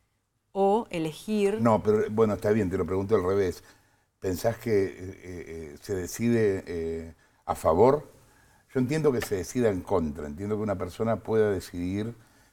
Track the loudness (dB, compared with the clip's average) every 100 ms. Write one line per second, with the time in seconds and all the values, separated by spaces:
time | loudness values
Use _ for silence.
0 | _ _ _ _ _ 0 2 2 0 -4
1 | -4 -6 -4 0 2 2 4 4 4 2
2 | 2 2 2 2 2 2 2 0 -2 -2
3 | 2 2 2 2 0 -2 -12 _ _ _
4 | _ _ -6 -2 -2 -2 0 2 2 -4
5 | -14 -14 -14 -12 -12 -12 -12 -14 -8 -6
6 | -6 -2 2 4 2 0 -4 -6 -6 -6
7 | -10 -16 _ _ -8 -2 2 6 6 4
8 | -2 -20 _ _ _ _ _ -2 -2 2
9 | 2 0 -2 -4 -4 0 0 0 -2 -2
10 | -2 -6 -10 -8 -4 -4 -2 -4 -6 -4
11 | -2 -2 0 2 2 0 -6 -6 -4 -4
12 | -6 -10 _ _ _